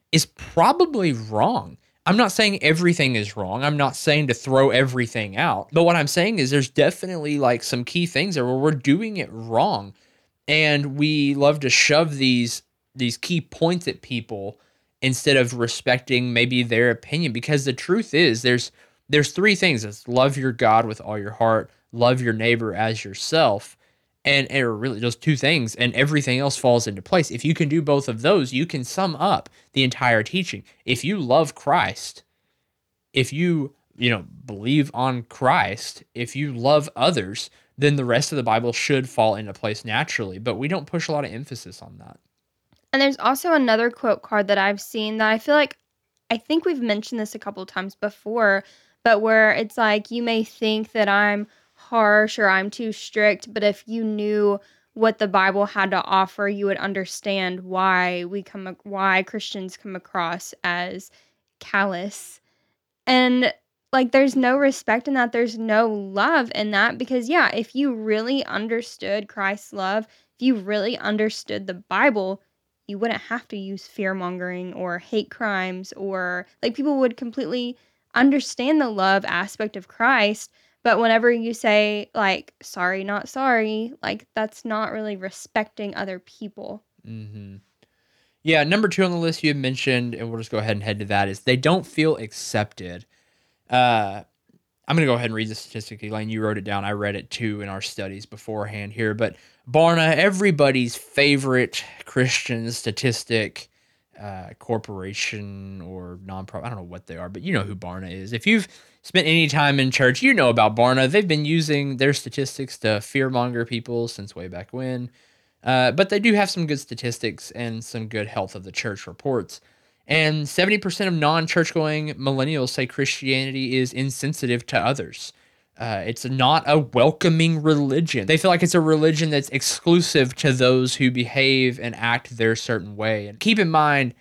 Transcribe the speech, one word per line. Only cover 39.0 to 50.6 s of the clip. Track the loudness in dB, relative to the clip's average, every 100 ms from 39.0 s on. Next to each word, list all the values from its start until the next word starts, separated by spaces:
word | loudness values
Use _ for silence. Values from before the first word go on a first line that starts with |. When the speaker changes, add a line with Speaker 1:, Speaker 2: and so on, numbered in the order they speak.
| 0
Speaker 1:
fall | 0 0 0
into | -6
place | -6 -6 -6 -4
naturally. | -4 -2 -6 -8 -6
But | -6 -4
we | -4
don't | -6 -6
push | -6 -4
a |
lot | -4
of | -4
emphasis | -10 -12 -14 -16 -20
on | -20 -20
that. | -20 -20 _ _ _ _ _ _ _
Speaker 2:
And | 0
there's | 0 0
also | 0 0 2
another | 2 4 2 0
quote | -2 -2 -2
card | -2 -2 2
that | 2
I've | 2 -2
seen | -8 -8 -6 0
that | 0
I | 0
feel | 2
like, | 2 2 -4 _ _ _ _ -6
I | -6
think | 0 0 0
we've | -2
mentioned | -2 -2 -4 -8
this | -8 -10
a |
couple | -14 -14
of | -10
times | -8 -8
before, | -8 -8 -8 -6 2 4 2 -2 _ _ _
but | 4 4
where | 6 6 6
it's | 4 -2 0
like, | 2 2 -2
"You | -4
may | 0 0
think | -2 -4